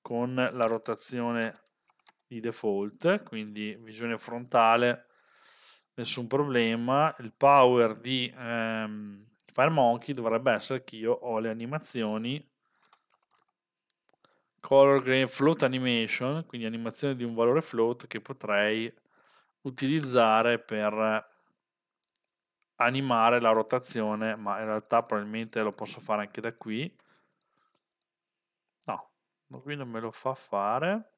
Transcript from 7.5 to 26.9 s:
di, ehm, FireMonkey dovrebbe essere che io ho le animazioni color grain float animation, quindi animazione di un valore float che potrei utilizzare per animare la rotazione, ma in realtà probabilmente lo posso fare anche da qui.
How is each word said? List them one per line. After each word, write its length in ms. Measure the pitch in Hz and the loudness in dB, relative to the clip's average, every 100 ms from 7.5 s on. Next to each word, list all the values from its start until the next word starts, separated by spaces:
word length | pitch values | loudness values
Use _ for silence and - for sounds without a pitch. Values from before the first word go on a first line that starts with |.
| 143 127 123 113 107 | 8 8 6 4 0
di, 360 | 120 131 123 | -4 -4 -4
ehm, 920 | 131 120 117 113 110 107 107 104 101 107 _ | -8 -6 -4 -4 -4 -6 -10 -14 -16 -20 _
FireMonkey 680 | - - 143 160 120 120 - | -8 2 2 4 4 2 -4
dovrebbe 400 | 131 113 113 131 | -4 -2 0 2
essere 300 | 107 - 131 | 0 -2 -6
che 120 | - | -8
io 160 | 113 113 | -6 -2
ho 280 | 120 123 110 | -2 -2 -4
le 100 | 113 | -4
animazioni 1000 | 110 117 151 - 123 107 107 117 147 - _ _ _ - - _ _ _ _ _ _ _ _ _ _ _ _ _ _ _ _ | -6 -8 -6 -4 -4 -2 -4 -4 -8 -12 _ _ _ -20 -20 _ _ _ _ _ _ _ _ _ _ _ _ _ _ _ _
color 420 | - 135 139 139 | 4 8 8 6
grain 240 | 127 131 127 | 2 0 0
float 360 | - 139 165 | 2 2 4
animation, 800 | 131 131 127 117 110 - 127 156 | 0 0 0 0 -2 -4 -4 -6
quindi 200 | 160 123 | -8 -10
animazione 500 | 113 113 113 113 143 127 | -8 -6 -6 -4 -4 -4
di 80 | |
un 80 | 120 | -6
valore 280 | 113 117 147 | 0 2 2
float 460 | 160 117 113 120 - | 0 0 0 -2 -10
che 140 | 113 | -12
potrei 680 | - 135 104 101 104 110 113 _ _ _ _ _ _ _ | -12 -12 -2 2 2 0 -4 _ _ _ _ _ _ _
utilizzare 960 | 139 127 135 160 139 123 113 110 117 117 | -12 -4 -2 0 2 4 6 6 4 0
per 720 | - 107 104 107 110 107 - _ _ _ _ _ _ _ _ _ _ _ _ _ _ _ | -4 -4 -2 0 0 -2 -6 _ _ _ _ _ _ _ _ _ _ _ _ _ _ _
animare 640 | 120 135 135 117 113 120 | 0 0 0 4 4 6
la 120 | 117 | 4
rotazione, 840 | 110 107 127 - 117 107 107 110 | 4 2 -2 -2 -2 -2 -2 -4
ma 240 | 110 101 101 | -6 -6 -6
in 60 | |
realtà 380 | 110 107 - 117 | -4 -6 0 0
probabilmente 580 | 113 107 104 110 113 117 | 0 -6 -4 -8 -6 -2
lo 100 | 107 | -4
posso 280 | 101 104 - | -4 -12 -12
fare 220 | - 107 | -4 -4
anche 200 | 101 - | -4 -8
da 120 | 113 | -10
qui. 400 | 113 110 107 165 | -10 -10 -8 -8